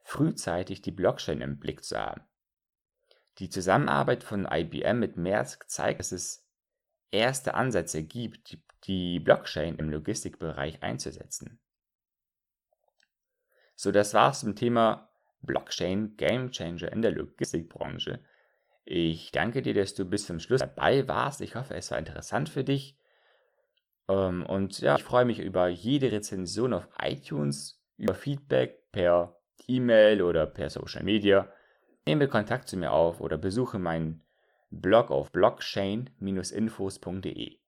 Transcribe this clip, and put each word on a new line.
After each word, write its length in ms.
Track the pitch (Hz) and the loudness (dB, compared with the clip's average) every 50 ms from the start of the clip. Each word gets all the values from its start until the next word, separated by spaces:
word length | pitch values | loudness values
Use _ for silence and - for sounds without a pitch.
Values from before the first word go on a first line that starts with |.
| _ | _
frühzeitig 760 | - - - 107 80 - - - - 85 87 95 - 98 - | -10 -2 0 0 0 0 -4 -4 -4 -2 -2 -4 -6 -8 -8
die 100 | - 95 | -8 -10
Blockchain 500 | 90 90 87 104 - - - - 80 60 | -4 2 2 2 2 0 -4 -4 -4 -4
im 180 | 62 69 71 69 | -4 -6 -6 -6
Blick 240 | - - - - - | -6 -8 -8 -8 -10
zu 160 | - - 53 | -8 -6 -4
haben. 220 | 50 - - - _ _ _ _ _ _ _ _ _ _ _ _ _ _ _ _ _ _ _ _ _ _ _ - | -4 -6 -8 -10 _ _ _ _ _ _ _ _ _ _ _ _ _ _ _ _ _ _ _ _ _ _ _ -12
Die 100 | 95 85 | -10 -6
Zusammenarbeit 760 | - - - - 95 131 147 - 143 143 127 131 127 117 - | -6 -2 2 4 4 4 4 2 0 2 2 2 0 -2 -2
von 240 | - 110 101 95 - | -6 -4 -4 -2 0
I 140 | - 82 82 | 0 -2 -2
B 200 | 80 - - - | -2 -4 -2 0
M 160 | - 107 120 | 0 2 2
mit 180 | 107 85 - | 0 -2 -2
Maersk 520 | 87 85 90 98 110 127 - - _ - - | -4 -2 0 0 0 0 -4 -10 _ -14 -12
zeigt, 300 | - - - - - - | -8 -4 -2 -2 -2 -4
dass 140 | - - 92 | -6 -8 -8
es 340 | 87 - - - - _ _ _ _ _ _ _ _ _ _ _ _ _ _ | -8 -8 -10 -10 -14 _ _ _ _ _ _ _ _ _ _ _ _ _ _
erste 420 | - 101 113 127 135 139 - - - | 0 2 2 2 0 -2 -4 -4 -2
Ansätze 500 | - 120 131 110 90 82 - - 80 78 | 0 -2 0 0 -2 -2 -2 -6 -6 -6
gibt, 480 | 80 - 120 117 - - - _ - | -6 -8 -8 -8 -8 -10 -14 _ -20
die, 120 | - 80 _ _ _ _ - | -20 -20 _ _ _ _ -6
die 340 | - 95 92 90 87 87 85 | -4 -4 -2 -2 -2 -2 0
Blockchain 560 | 78 - - - - - - 80 76 82 76 | 4 4 4 4 2 -8 -4 -4 -4 -4 -4
im 140 | - 78 78 | -4 -4 -4
Logistikbereich 920 | 76 76 78 95 107 - - 90 - _ - 80 73 69 69 78 80 - | -4 -4 -4 -4 -6 -4 -6 -10 -10 _ -8 -8 -4 -4 -6 -6 -6 -8
einzusetzen. 760 | - 87 - 135 - - - - - - - - - - - _ _ _ _ _ _ _ _ _ _ _ _ _ _ _ _ _ _ _ _ _ _ _ _ _ _ _ _ _ _ _ _ _ _ _ _ _ _ _ _ _ _ _ _ | -8 -8 -6 -6 -8 -10 -10 -12 -16 -14 -14 -14 -14 -16 -20 _ _ _ _ _ _ _ _ _ _ _ _ _ _ _ _ _ _ _ _ _ _ _ _ _ _ _ _ _ _ _ _ _ _ _ _ _ _ _ _ _ _ _ _
So, 160 | - - 98 | -4 -2 4
das 220 | 95 104 104 - - | 4 4 4 6 6
war's 260 | 107 117 139 135 - | 6 6 6 4 0
zum 160 | - 107 98 | -6 -6 -4
Thema 560 | - 123 120 120 117 113 110 - - - _ _ _ _ _ _ _ | 0 0 2 4 6 4 4 2 0 -10 _ _ _ _ _ _ _
Blockchain 720 | - - 67 - - - - - 87 87 95 104 110 107 107 | -6 -2 -2 -2 -2 -6 -6 -4 -2 -2 0 -2 -2 -4 -4
Game 360 | - - 76 107 127 127 127 | -2 0 0 0 0 -4 -6
Changer 380 | - - 87 85 85 85 87 - | -8 -8 -8 -8 -6 -6 -8 -6
in 100 | - 107 | -2 0
der 100 | 113 104 | 0 0
Logistikbranche. 1120 | 80 78 73 71 _ _ 117 - - 85 80 - - - - - - - - - - - - _ _ _ _ _ _ _ _ _ _ _ _ - | 0 0 -6 -10 _ _ -6 -4 -4 -6 -6 -8 -10 -10 -8 -8 -6 -8 -6 -8 -8 -10 -12 _ _ _ _ _ _ _ _ _ _ _ _ -4
Ich 420 | - 87 85 82 82 - - - | 0 0 2 2 0 -2 -10 -6
danke 300 | - - 87 113 123 139 | -2 -2 -2 0 -2 -2
dir, 120 | - - 104 | -2 0 0
dass 220 | 104 98 - - | 0 0 0 -2
du 100 | - 98 | -6 -4
bis 200 | 87 104 101 - | -2 -2 -4 -4
zum 140 | - 87 82 | -6 -8 -8
Schluss 220 | - - 120 135 | -2 0 0 0
dabei 480 | 131 - - - 69 85 123 139 123 - | 0 -2 -4 0 2 4 4 4 2 0
warst. 320 | - - 127 139 139 - | -2 -2 -2 -4 -4 -8
Ich 140 | - - - | -12 -10 -8
hoffe, 200 | 117 135 - - | -10 -10 -8 -10
es 160 | - - - | -10 -8 -6
war 60 | - | -6
interessant 500 | - 78 - - - - - 101 117 147 | -6 -6 -6 -10 -12 -10 -4 -4 -4 -4
für 160 | 156 - 143 127 | -2 -4 -4 0
dich. 340 | 127 139 139 135 - _ _ _ _ _ _ _ _ _ _ _ _ _ _ _ _ _ _ _ _ _ _ _ | 0 0 -2 -2 -8 _ _ _ _ _ _ _ _ _ _ _ _ _ _ _ _ _ _ _ _ _ _ _
Ähm, 380 | - 98 98 95 92 90 90 82 | 0 2 2 2 2 0 -2 -2
und 340 | - 95 98 98 95 - - | -2 -2 -2 -2 -2 -4 0
ja, 160 | - 139 139 | 2 2 2
ich 80 | - - | 2 0
freue 220 | - - 123 123 | 2 4 4 4
mich 140 | 120 110 104 | 4 2 -2
über 280 | 78 92 92 90 90 | -6 -2 2 2 2
jede 440 | 90 87 82 95 117 143 143 131 120 | 2 0 -2 -2 0 2 2 2 2
Rezension 640 | 104 104 104 - 104 95 92 87 95 104 120 131 110 | 0 -2 -4 -4 -6 -6 -6 -4 -2 -2 0 0 0
auf 140 | 85 - - - - | -2 -4 -8 -10 -6
iTunes, 800 | - 71 - 139 - - 156 147 73 71 - - - - - _ _ _ _ | -4 -4 -4 -6 -8 -8 -4 -2 -2 -2 -2 -4 -10 -16 -18 _ _ _ _
über 180 | - 107 - 95 | -4 -2 -2 -2
Feedback 760 | - - 139 143 139 - - 131 131 127 - - _ _ _ - | -2 -4 -6 -6 -6 -2 2 2 2 2 2 -4 _ _ _ -2
per 480 | 107 87 87 87 87 87 87 - _ _ _ _ _ - | 2 4 6 6 6 4 0 -8 _ _ _ _ _ -4
E-Mail 540 | - 127 127 123 120 113 110 107 107 107 95 | -2 0 2 4 6 8 10 10 10 8 6
oder 240 | 90 87 82 80 78 | 4 4 4 2 2
per 240 | - - - 78 71 | 0 -2 -6 -6 -6
Social 340 | - - - - - - - | -6 -8 -10 -10 -10 -6 0
Media. 480 | 95 104 107 98 101 98 98 95 - - - _ _ _ _ _ _ _ _ _ | 2 2 4 6 6 6 6 6 2 -14 -20 _ _ _ _ _ _ _ _ _
Nehme 240 | 147 151 151 143 135 | 0 4 4 2 4
Kontakt 400 | - 110 104 - 117 127 - - | 2 0 0 0 -4 -4 -4 -6
zu 80 | - | -6
mir 160 | 92 82 - 55 | -4 -2 2 4
auf 260 | 78 82 85 85 - | 4 4 4 2 -2
oder 180 | - - 80 | -4 -4 -4
besuche 400 | 76 95 95 95 123 127 - - | -2 -2 -2 0 0 -2 -2 -2
meinen 480 | 101 90 85 82 82 82 80 80 80 _ _ _ _ _ _ _ _ _ _ | -4 -2 -2 -2 -2 -2 -4 -6 -8 _ _ _ _ _ _ _ _ _ _
Blog 420 | - 82 80 92 104 117 120 - | -12 -2 4 6 6 6 6 4
auf 220 | 67 69 69 - - | 0 -2 -2 -2 2
blockchain 760 | 87 95 120 - - - - - 107 98 98 104 117 127 - _ _ | 4 4 4 4 0 -12 -8 -4 -4 -2 -2 -2 -4 -6 -10 _ _
infos 800 | 101 98 98 92 90 - - 101 110 110 - - 98 98 - - | -4 -4 -2 -4 -4 -4 -2 -2 -2 -2 -2 -4 -6 -6 -6 -8
punkt 260 | - 90 90 95 92 | -10 -8 -8 -6 -6
de. 340 | 82 - 50 - - - _ _ | -8 -8 -8 -10 -12 -12 _ _